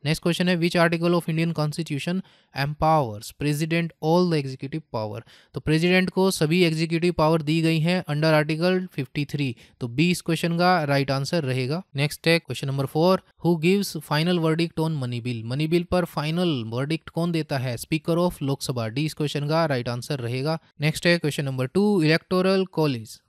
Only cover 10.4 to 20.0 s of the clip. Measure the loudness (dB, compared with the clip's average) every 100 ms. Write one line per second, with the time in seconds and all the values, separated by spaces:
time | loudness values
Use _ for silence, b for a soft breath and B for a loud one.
10.4 | 0 2 2 2 2 0 0 -2 -2 -2
11.4 | -2 -2 -2 -4 -6 -4 -4 -2 2 2
12.4 | _ -6 -4 -4 -2 2 4 2 b _
13.4 | 0 2 2 2 0 -8 -2 0 0 2
14.4 | 2 0 -2 -2 -2 -2 -4 -4 -4 -6
15.4 | -6 -4 0 0 0 -2 -2 -4 -2 0
16.4 | 0 -2 -4 -6 -4 -4 -4 -4 -2 -2
17.4 | -2 -4 -4 -6 -4 -4 0 0 0 -2
18.4 | -4 -2 -4 -4 -4 -4 -4 -2 -4 -2
19.4 | -2 0 0 -2 -4 -6